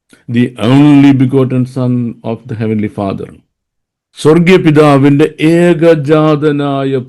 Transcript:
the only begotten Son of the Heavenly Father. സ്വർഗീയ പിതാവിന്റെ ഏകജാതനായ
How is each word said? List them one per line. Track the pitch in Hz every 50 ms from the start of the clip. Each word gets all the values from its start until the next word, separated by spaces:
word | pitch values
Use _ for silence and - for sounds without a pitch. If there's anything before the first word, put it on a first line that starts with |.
| _ _ _ _ _
the | - 117 120 123 120 -
only | - 104 120 135 139 147 147 143 139 139 143 135
begotten | 127 131 127 135 135 131 127 131 127 123
Son | 127 - 131 127 123 123 123 120 117 110 - -
of | 113 113 110 -
the | 123 113
Heavenly | 104 117 110 110 104 104 101 - 110
Father. | 101 98 98 92 - - - - _ _ _ _ _ _ _ _ _ _ _ _ _ _ _ -
സ്വർഗീയ | - 147 160 175 170 175 190
പിതാവിന്റെ | 180 180 160 147 147 156 147 139 135 139 143 143 139 156 151 - -
ഏകജാതനായ | 151 160 170 170 175 175 170 151 165 170 165 156 135 143 156 156 151 156 151 143 151 151 147 143 143 143 139 139 135 135 135 127 123